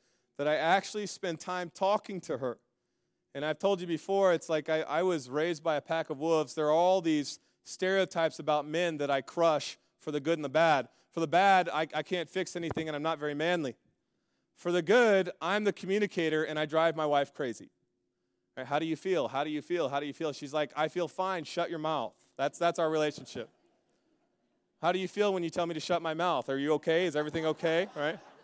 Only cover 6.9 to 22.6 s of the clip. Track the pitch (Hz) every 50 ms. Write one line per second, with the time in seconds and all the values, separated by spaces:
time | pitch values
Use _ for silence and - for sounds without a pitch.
6.9 | 190 190 170 165 156 151 143 - - - _ _ _ _ _ - - - 190 185
7.9 | 190 196 185 180 - 175 165 160 - - 151 151 151 151 143 151 151 165 180 170
8.9 | 160 143 143 139 139 139 131 - - 175 170 165 156 143 - - - - _ _
9.9 | _ _ - 156 147 147 135 156 170 156 151 135 131 156 170 165 151 139 120 -
10.9 | _ _ _ _ _ 170 165 151 147 175 196 196 190 185 175 170 - 151 160 143
11.9 | - 151 156 - 185 180 160 151 - 190 185 - - 175 170 160 - - 160 160
12.9 | 151 143 151 160 160 147 147 147 147 147 156 170 180 175 151 127 113 - _ _
13.9 | _ _ _ _ _ _ _ _ _ _ _ _ _ - - 175 175 180 165 151
14.9 | 208 247 247 220 202 190 185 170 - - - 170 196 214 214 202 - - - 175
15.9 | 190 214 208 196 - 185 165 160 156 156 156 - 156 151 156 151 151 160 165 165
16.9 | 151 160 156 151 147 143 143 135 - - 147 123 110 - 92 - _ _ _ _
17.9 | _ _ _ _ _ _ _ _ _ _ _ _ _ - 131 123 143 151 165 165
18.9 | 160 139 - 190 185 165 131 110 - 135 151 156 151 147 135 - 175 175 156 127
19.9 | 139 143 147 147 135 - 165 151 135 - 151 139 139 151 151 143 - 143 156 156
20.9 | - 175 175 151 - - 185 190 190 175 151 - - 180 170 - 170 160 156 156
21.9 | 160 143 117 107 - _ _ _ _ - 135 147 - -